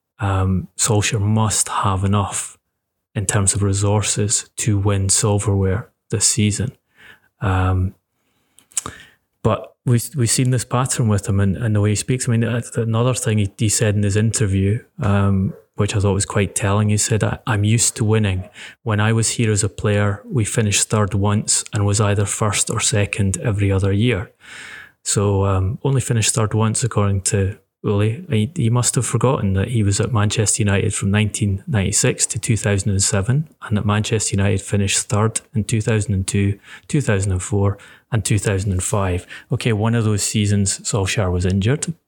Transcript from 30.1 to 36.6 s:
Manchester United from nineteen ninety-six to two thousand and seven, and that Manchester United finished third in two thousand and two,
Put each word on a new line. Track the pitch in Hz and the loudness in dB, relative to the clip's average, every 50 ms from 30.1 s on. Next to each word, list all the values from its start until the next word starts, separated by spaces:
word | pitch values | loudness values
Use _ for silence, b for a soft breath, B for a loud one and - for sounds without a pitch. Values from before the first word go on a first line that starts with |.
| 131 | 0
Manchester | 110 101 104 - - 107 101 - - 113 | 0 0 2 2 0 0 0 0 0 0
United | 104 98 98 98 101 104 | 2 2 2 0 0 -2
from | - - 101 | -2 -2 0
nineteen | 95 107 107 101 - - 110 101 95 98 - | 2 2 2 0 0 -2 -2 0 -2 -2 -4
ninety-six | - 147 104 95 92 101 - - 127 117 - - - | -2 0 0 0 0 0 0 0 0 0 0 -4 -4
to | - - | -4 -6
two | - - 117 | -2 -2 -2
thousand | 101 - 107 101 98 95 110 98 | 0 2 0 0 0 0 0 0
and | 95 95 | 0 0
seven, | - - 101 95 101 123 143 160 - - _ - | 0 0 0 0 0 0 0 -2 -4 -8 _ -8
and | - 107 | -4 -2
that | 104 95 | -2 0
Manchester | 101 104 104 107 - - 107 - - - | 0 0 0 0 0 -2 -2 -2 -2 -2
United | 98 98 101 101 98 - | 0 0 0 0 -2 -2
finished | - - 101 98 95 - - - - | -2 -2 0 0 0 0 -2 -2 -2
third | - 101 107 113 110 - - _ - | 0 2 2 0 0 -4 -10 _ -4
in | - 101 | -4 -2
two | - - 113 104 | -2 -2 -2 0
thousand | - 113 110 101 - 104 | 0 0 0 0 0 0
and | 95 95 | -2 -2
two, | - - 101 98 98 98 B | 0 0 0 0 0 0 B